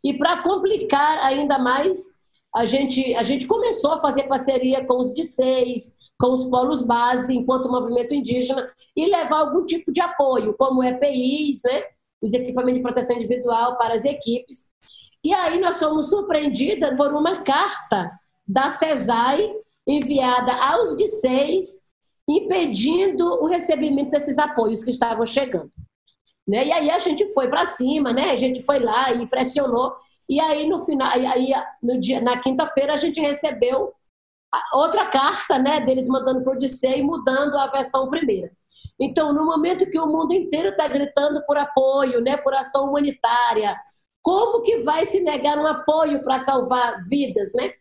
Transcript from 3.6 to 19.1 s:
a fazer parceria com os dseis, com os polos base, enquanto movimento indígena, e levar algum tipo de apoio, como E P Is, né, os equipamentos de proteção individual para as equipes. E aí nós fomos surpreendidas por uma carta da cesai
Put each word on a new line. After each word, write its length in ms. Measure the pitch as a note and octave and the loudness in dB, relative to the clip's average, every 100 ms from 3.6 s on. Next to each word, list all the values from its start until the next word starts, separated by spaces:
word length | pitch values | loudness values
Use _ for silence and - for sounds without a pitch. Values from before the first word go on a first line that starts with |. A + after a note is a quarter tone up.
| A#4 - C#4+ | 0 0 0
a 80 | D#4 | 2
fazer 220 | C#4+ C4 | 2 0
parceria 640 | C4+ C4+ C4 C4 B3+ C4 C4 | 0 0 0 0 2 0 0
com 120 | B3 | 0
os 140 | B3+ | 0
dseis, 800 | C#4 E4 - C4 B3+ B3 A#3+ - _ _ _ | -2 -4 0 2 2 0 -4 -10 _ _ _
com 100 | B3 | 2
os 160 | B3+ | 2
polos 380 | B3+ B3 B3+ D4 | 0 0 2 0
base, 520 | A#3 A#3 A#3+ B3+ B3+ | 0 2 2 2 0
enquanto 360 | B3 - C4 B3+ | 0 2 0 0
movimento 440 | B3 A3 A#3+ A#3+ | -2 0 -2 0
indígena, 560 | C#4+ G#3+ B3 B3 C4+ B3+ _ _ - | -2 0 -2 0 -2 -6 _ _ -2
e 100 | E4+ | 0
levar 340 | F4 D#4 D#4 | 0 0 0
algum 240 | D4+ D#4 | 2 0
tipo 280 | - E4+ - | -2 -4 -2
de 80 | C#4 | -2
apoio, 540 | F4 - C#4 B3 G#3+ | -2 0 0 2 -2
como 280 | G#3+ C4+ B3+ | 0 2 2
E 120 | B3+ | 0
P 160 | B3 C#4+ | 0 0
Is, 500 | B3+ B3+ D4 D4+ B3+ | 0 0 0 -2 -2
né, 180 | B3 C4+ - _ _ _ | -2 -2 -6 _ _ _
os 100 | A3 | -2
equipamentos 440 | B3 B3+ B3+ B3+ B3+ | -2 -2 -2 0 0
de 60 | |
proteção 340 | B3 B3 B3 A#3+ | 0 -2 -2 -2
individual 600 | G#3 B3 A#3+ A#3 A#3+ B3 | 0 -2 0 0 0 0
para 180 | A3+ | 0
as 100 | A3+ | 0
equipes. 680 | C4 C#4+ A#3 A#3+ - C4+ - _ - - _ _ | -2 -2 -4 -4 -6 -16 -16 _ -20 -20 _ _
E 120 | D4+ | 0
aí 260 | F#4+ E4+ F4 | 2 2 2
nós 180 | F4+ F4+ | 0 0
fomos 300 | D#4 D#4 - | 0 0 0
surpreendidas 880 | G4+ G4 D#4 D4 G3+ C#4+ G4+ C#4+ B3+ | 0 2 0 0 0 -2 0 0 2
por 160 | C#4+ | 0
uma 300 | D4 D#4+ F#4 | 2 0 0
carta 680 | - C#4 G4 - - G3+ F3 - _ _ - | 0 0 0 -4 -2 -2 -2 -12 _ _ -2
da 220 | G3 C#4 | 0 0
cesai 840 | - D#4+ C#4 G3 | 0 0 0 0